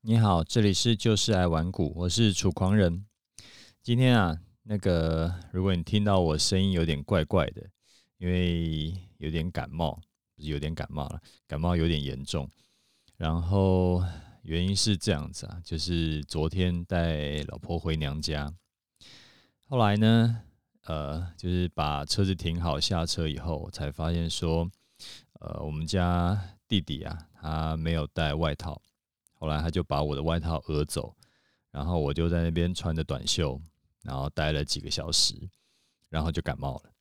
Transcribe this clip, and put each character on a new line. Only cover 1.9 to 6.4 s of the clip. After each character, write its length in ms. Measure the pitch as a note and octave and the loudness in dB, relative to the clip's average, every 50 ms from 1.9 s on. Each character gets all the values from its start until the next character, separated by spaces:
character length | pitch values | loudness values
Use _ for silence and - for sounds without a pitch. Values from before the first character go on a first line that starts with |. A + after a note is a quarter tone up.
| D2+ | 0
我 120 | F2 F2 | -2 -2
是 240 | F2+ E2+ A2+ A#2 G#2+ | 0 2 4 4 4
楚 200 | F#2 - - G2 | 4 2 0 0
狂 240 | E2 - F#2+ F#2 G2+ | 0 2 2 4 4
人。 320 | G#2+ F#2+ E2+ E2+ F#2 G2+ _ _ _ _ _ _ - - - - - - - _ _ | 6 4 4 2 0 -6 _ _ _ _ _ _ -20 -20 -20 -20 -20 -20 -20 _ _
今 160 | _ - A#2+ | _ 0 2
天 180 | A#2+ C3 B2+ B2 | 4 6 6 6
啊， 240 | A2+ G2 E2+ D#2 D#2+ - _ _ _ | 6 4 4 0 -2 -8 _ _ _
那 160 | _ G#2+ G#2+ | _ -6 -6
个， 560 | G2+ - G2 F2 E2 D#2+ D#2+ D#2+ D#2+ E2 F2 F2 F2 - - | 0 2 2 2 4 2 2 0 0 0 -2 -2 -6 -10 -8
如 120 | - F#2 F#2 | -4 -2 0
果 120 | G2 F#2 | 2 0
你 60 | F2 | 0
听 220 | E2 - - G#2+ G#2 | 0 0 0 2 4
到 160 | G#2 G2 F#2+ | 4 4 4
我 180 | F2 D#2+ D2+ | 4 4 2
声 260 | D2+ | 2